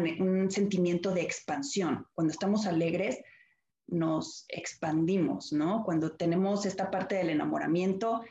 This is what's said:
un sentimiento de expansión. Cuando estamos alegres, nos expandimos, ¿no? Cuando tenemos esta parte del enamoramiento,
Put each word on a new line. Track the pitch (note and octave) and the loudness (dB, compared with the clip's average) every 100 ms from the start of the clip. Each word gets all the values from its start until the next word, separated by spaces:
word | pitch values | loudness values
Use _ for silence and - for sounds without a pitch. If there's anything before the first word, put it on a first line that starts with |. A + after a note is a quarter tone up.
| E3 - | 0 0
un | F#3+ F#3+ F#3+ | 2 2 2
sentimiento | G3 G3+ F#3 F3 F3 G3 | 2 2 2 2 2 0
de | F3+ | 0
expansión. | - - - D3 C#3 G3+ F3 A#2+ - | -2 -4 -6 -6 -4 -2 0 -2 -4
Cuando | - D#3+ | -2 0
estamos | D#3 G3 G#3 G#3 | 0 0 2 2
alegres, | E3 E3 F3+ G3+ B3+ - - - _ _ _ - | 2 2 0 -2 -4 -10 -20 -20 _ _ _ -4
nos | E3+ D#3+ D#3 - - - | 0 2 0 -2 -10 -12
expandimos, | - - - D#3+ D#3 E3 F#3+ D3+ - - | -10 -10 -6 -2 2 2 2 2 0 -2
¿no? | D3+ D#3 A3 | 0 0 0
Cuando | G#3 D#3+ D#3 - | 0 0 -2 -2
tenemos | E3+ F3 F#3+ G3+ | 0 2 2 0
esta | G3+ F#3 F#3+ | -2 -2 -4
parte | F#3+ F#3 G3 | -2 -2 0
del | F3 | 0
enamoramiento, | D3+ D3 D3+ D3 E3+ F#3 F#3+ A3+ A3+ A3+ | 0 0 -2 0 2 2 0 0 -2 -4